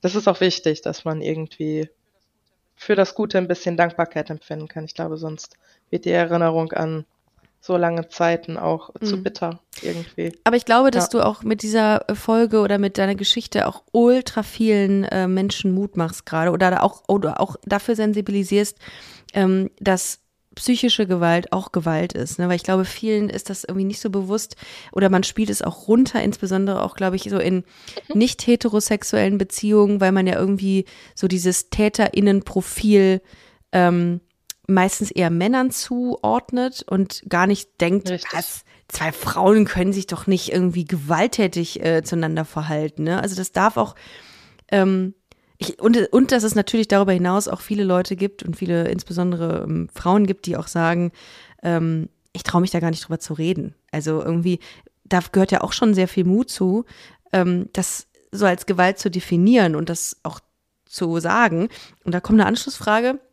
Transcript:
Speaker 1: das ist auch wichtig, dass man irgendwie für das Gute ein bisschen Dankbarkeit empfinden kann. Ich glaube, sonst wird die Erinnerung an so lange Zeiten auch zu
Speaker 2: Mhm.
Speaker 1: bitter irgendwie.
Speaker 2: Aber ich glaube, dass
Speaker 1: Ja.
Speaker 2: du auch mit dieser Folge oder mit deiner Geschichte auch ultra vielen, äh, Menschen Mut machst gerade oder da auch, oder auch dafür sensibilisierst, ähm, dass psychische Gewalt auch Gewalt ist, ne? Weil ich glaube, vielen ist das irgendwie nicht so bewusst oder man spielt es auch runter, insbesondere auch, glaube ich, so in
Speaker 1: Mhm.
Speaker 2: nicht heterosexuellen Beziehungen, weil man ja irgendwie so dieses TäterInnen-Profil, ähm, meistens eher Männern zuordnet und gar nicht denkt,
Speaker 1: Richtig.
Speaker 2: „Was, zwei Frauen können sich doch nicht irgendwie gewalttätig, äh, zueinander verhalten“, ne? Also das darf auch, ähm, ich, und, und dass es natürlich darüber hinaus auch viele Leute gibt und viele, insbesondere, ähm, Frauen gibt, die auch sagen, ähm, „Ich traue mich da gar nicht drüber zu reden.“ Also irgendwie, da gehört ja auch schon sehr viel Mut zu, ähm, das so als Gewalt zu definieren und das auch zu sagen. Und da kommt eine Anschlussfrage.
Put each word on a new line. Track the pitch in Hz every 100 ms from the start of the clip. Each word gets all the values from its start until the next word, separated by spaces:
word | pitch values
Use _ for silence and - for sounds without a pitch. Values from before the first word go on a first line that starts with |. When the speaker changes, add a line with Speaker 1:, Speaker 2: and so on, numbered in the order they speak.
Speaker 1:
das | 180 202
ist | 214
auch | 180
wichtig, | 185 175 160 151
dass | - 156 -
man | 156
irgendwie | 151 160 156 - 156 156 156 _ _ _ _ _ _ _ _ _
für | - 202
das | 190 -
Gute | 214 196
ein | 180
bisschen | 175 - 170
Dankbarkeit | 170 170 165 - 151
empfinden | 156 _ 151 156
kann. | - 156
Ich |
glaube, | - 165 156
sonst | 160 156 - _ _ _ _
wird | 175 -
die |
Erinnerung | 170 170 170 165 160 160
an | - 160 160 151 _ _ _ _ _
so | - 180
lange | 170 170 165
Zeiten | - 170 170 165 165
auch | 165 160 - -
zu | 214 196
Speaker 2:
Mhm. |
Speaker 1:
bitter | 190 - 170 170 _ -
irgendwie. | 170 170 165 - 170 160
Speaker 2:
Aber | - 240
ich | -
glaube, | 233 269
dass | 240 240
Speaker 1:
Ja. |
Speaker 2:
du | 233 214
auch | 214
mit | 220 214
dieser | 214 220 214 214 -
Folge | 208 - 226 233 220
oder | 202 202
mit | 196 196
deiner | 190 196
Geschichte | 196 - - - -
auch | - _
ultra | 233 240 254 247 -
vielen, | 208 - 220 208 196 196 196
äh, | 190 185
Menschen | 185 196 - 196
Mut | 185 196 -
machst | 165 175 -
gerade | 160 165
oder | 170 185
da | 180
auch, | 202 - _
oder | 202 160 -
auch | 196 - -
dafür | 202 - 226
sensibilisierst, | 214 208 202 202 190 202 208 - - - - - _
ähm, | - 190 190 190 _
dass | 196 185 - - _ _ _ -
psychische | - 247 247 - 202
Gewalt | 180 170 170 180
auch | - 190
Gewalt | - 165 156 175
ist, | - 170 -
ne? | 180
Weil | 175
ich |
glaube, | - 190 185
vielen | - 220 214 208
ist | - -
das | 190 -
irgendwie | 185 196
nicht | 214
so | 220
bewusst | 196 190 214 - - - - -
oder | - 190
man | 190
spielt | 190 - 214
es | 202
auch | - 175 -
runter, | 226 262 -
insbesondere | - 202 190 190 196 190
auch, | 190 -
glaube | 190 185
ich, |
so | 202 196
in | - 185 180 - - - -
Speaker 1:
Mhm. | 247
Speaker 2:
nicht | 247 - -
heterosexuellen | 240 233 208 208 208 - 214 196 196
Beziehungen, | 190 - 208 208 208 202
weil | 190
man | 190 185
ja | 185
irgendwie | 190 196 190 190 190 - -
so | - 190
dieses | 180 175 185 -
TäterInnen-Profil, | - 214 214 214 - 202 196 - - 185 - 214 208 190 190 _ - _ _ _
ähm, | - 180 175 175 175 _ _ _ - -
meistens | 190 185 - 202
eher | - 170
Männern | 170 190 254 254
zuordnet | 247 - 247 247 240 214 233 - 247 254 254 -
und | 190 190 - -
gar | 175 185
nicht | 202 - _
denkt, | 175 196 190
Speaker 1:
Richtig. | 180 -
Speaker 2:
„Was, | 165 175 - - _ _
zwei | - 160
Frauen | - - - 190 214 208
können | - 180
sich | 196 185
doch | 170 -
nicht | 185 -
irgendwie | - 180 175 160
gewalttätig, | 180 143 160 220 - 196 170 170 -
äh, | 160 165
zueinander | 160 170 160 160 160
verhalten“, | - 156 151 156 151
ne? | 156 180
Also | 202 185
das | 185
darf | - 196 233
auch, | 214 - - - - - - _ _
ähm, | 196 190 190 185 - _ _ _ _
ich, | - -
und, | 220 233 196
und | 247 269
dass | 254
es | 220 214
natürlich | 196 226 214
darüber | 202 196
hinaus | 185 180 190 208
auch | 185
viele | - 208 196
Leute | 180 185 180
gibt | 196 196
und | - 165
viele, | 180 170 170
insbesondere, | 180 - 175 180 175 165 160
ähm, | - 160 170
Frauen | - 175 196 196
gibt, | 190 -
die | 170
auch | 165
sagen, | 170 165 175 175 - - - - _
ähm, | 175 170 165 160 160 _ _
„Ich | -
traue | - 175
mich | 180
da | 170
gar | 165
nicht | 160 -
drüber | 160
zu | -
reden.“ | 151 160 185 - - _
Also | 156 151 156
irgendwie, | - 165 170 175 - - _ _ -
da | 185 170
gehört | 196 190
ja | 190
auch | -
schon | - 233
sehr | 196 185
viel | - 180
Mut | 190 254
zu, | - 185 202 240 - - _ _
ähm, | 190 180 180 185
das | - 185 - - _ _
so | 196 202
als | 180 -
Gewalt | 185 180 196
zu | 208
definieren | 175 - 175 185 247 185 151
und | 165
das | 170 - -
auch | - - _ _ _ _ _
zu | - 175 165
sagen. | 165 202 233 165 214 - - _
Und | -
da | 175
kommt | - 220
eine | 196
Anschlussfrage. | 233 - - - 214 247 262 _